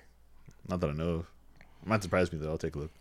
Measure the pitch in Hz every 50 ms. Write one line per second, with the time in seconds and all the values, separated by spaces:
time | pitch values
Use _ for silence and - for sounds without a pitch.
0 | - - - - - - - - - - - - - - 92 87 87 73 73 78
1 | 82 87 85 82 80 - - - - - - - - - - - - 92 110 107
2 | 95 87 90 92 92 82 85 76 76 78 78 78 - 80 73 71 76 78 - -